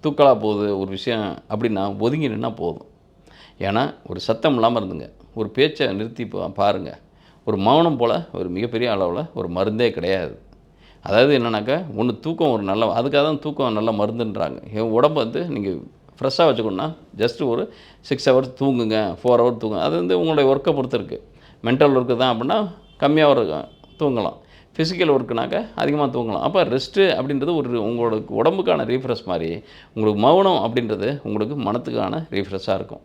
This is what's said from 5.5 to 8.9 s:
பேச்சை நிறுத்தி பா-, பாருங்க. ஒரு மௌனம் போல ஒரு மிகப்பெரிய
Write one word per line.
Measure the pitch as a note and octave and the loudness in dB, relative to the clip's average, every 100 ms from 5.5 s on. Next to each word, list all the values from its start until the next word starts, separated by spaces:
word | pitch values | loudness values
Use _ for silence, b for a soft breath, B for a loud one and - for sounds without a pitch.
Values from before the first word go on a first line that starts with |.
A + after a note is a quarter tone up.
| - | 0
பேச்சை | D3+ D#3 C3+ G2 | 0 2 -2 -2
நிறுத்தி | A2+ A2+ A2 | -8 -8 -10
பா-, | F#2+ F2+ - | -6 -8 0
பாருங்க. | G2+ - D2+ - _ b b b - | 0 0 -6 -14 _ b b b -4
ஒரு | G#2 G2 | 0 4
மௌனம் | C#3+ E3+ C#3 | 4 4 2
போல | A#2 A#2 - F2+ | 0 0 -4 -8
ஒரு | F2+ F2+ | -6 -4
மிகப்பெரிய | A#2+ A#2 A#2+ | -4 -2 -2